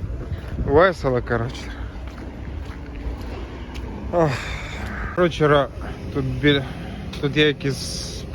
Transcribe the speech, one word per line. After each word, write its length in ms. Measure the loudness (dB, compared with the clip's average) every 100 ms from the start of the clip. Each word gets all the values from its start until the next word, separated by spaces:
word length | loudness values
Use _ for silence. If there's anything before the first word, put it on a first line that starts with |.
| -4 -6 -6 -6 -6 -4 4
Весело, 560 | 8 8 6 2 0 2
коротше. 360 | 0 0 -4 -8 -8 -8 -8 -10 -10 -10 -8 -8 -8 -8 -8 -8 -6 -6 -6 -6 -8 -8 -10 -8 -8 -6 -6 0
Ох. 160 | 4 4 2 -4 -6 -6 -6 -6 -4 -4 2
Коротше, 320 | 2 4 6
ра-, 200 | 6 4 -2 -8 -8 -4
тут 120 | -2 -2
біля... 380 | 4 6 6 2 -6 -8 -8 -8 -2
тут 160 | 0 4
є 100 | 4
якийсь 760 | 4 0 -2 -4 -6 -6 -8 -8